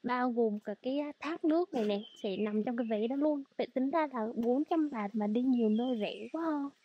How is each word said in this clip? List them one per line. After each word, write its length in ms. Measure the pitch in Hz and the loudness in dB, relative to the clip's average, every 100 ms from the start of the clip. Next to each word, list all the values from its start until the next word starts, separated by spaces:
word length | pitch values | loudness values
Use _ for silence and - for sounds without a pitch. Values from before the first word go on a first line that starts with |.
Bao 280 | 247 247 254 | -2 0 0
gồm 280 | 233 226 208 | 2 0 0
cả 140 | - 202 | -6 -6
cái, 160 | 247 277 | -4 -4
á, 140 | 294 - | -4 -8
thác 240 | 285 339 | -8 -2
nước 300 | 320 320 359 | 2 2 2
này 100 | 269 | 0
nè, 160 | 208 202 220 - | 0 -2 -4 -8
sẽ 140 | 214 190 | -4 -2
nằm 260 | 208 214 | 0 0
trong 120 | 214 240 | 0 -2
cái 100 | 226 | -2
vé 160 | 214 233 | 0 0
đó 100 | 277 | 2
luôn. 260 | 302 294 269 - | 2 0 -4 -6
Vậy 80 | 240 | -4
tính 160 | 254 262 | 0 0
ra 160 | 330 302 | 0 0
là 80 | 254 220 | -2 -4
bốn 280 | 226 233 254 311 | 0 2 2 2
trăm 200 | 339 302 | 0 0
baht 240 | 240 202 | -2 -4
mà 120 | 214 208 | 0 0
đi 140 | 220 | 2
nhiều 280 | 254 247 220 | 2 4 4
nơi 300 | 214 254 233 | 4 2 0
rẻ 140 | 190 208 220 | -2 -4 -8
quá 100 | 320 | -4
ha. 160 | 330 294 277 _ | -2 -2 -4 _